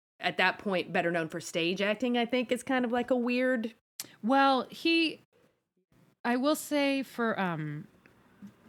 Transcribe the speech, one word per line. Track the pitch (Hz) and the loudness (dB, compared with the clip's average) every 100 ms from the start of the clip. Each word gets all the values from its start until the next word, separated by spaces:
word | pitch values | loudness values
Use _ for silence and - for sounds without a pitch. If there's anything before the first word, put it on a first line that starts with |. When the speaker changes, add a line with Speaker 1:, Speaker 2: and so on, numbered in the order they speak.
| _ - | _ -8
Speaker 1:
at | 180 180 | -4 2
that | 185 180 | 2 0
point | 208 180 - | -2 -2 -2
better | 180 170 | -2 0
known | 175 160 | 0 -2
for | 170 | -6
stage | - 170 170 190 | -6 -2 -2 0
acting, | 202 214 247 240 | -2 0 0 0
I | 233 | 0
think | 254 240 | -2 -2
is | 247 | -4
kind | - 262 247 | -2 -2 0
of | |
like | 247 240 | -2 0
a | 254 | 0
weird | 233 247 254 254 220 - _ - - - | 2 2 2 0 -2 -10 _ -14 -14 -6
Speaker 2:
Well, | 208 269 277 262 - | 2 4 6 4 0
he, | - 330 330 320 - _ _ _ _ _ _ _ _ _ _ | -4 2 2 2 -2 _ _ _ _ _ _ _ _ _ _
I | 240 247 | -2 2
will | 277 302 | 2 0
say | - 294 277 269 | 0 0 2 0
for, | 254 - 233 202 | -2 -2 -2 0
um, | 185 160 151 147 - _ _ _ _ _ 202 - | -2 -2 -6 -8 -12 _ _ _ _ _ -20 -20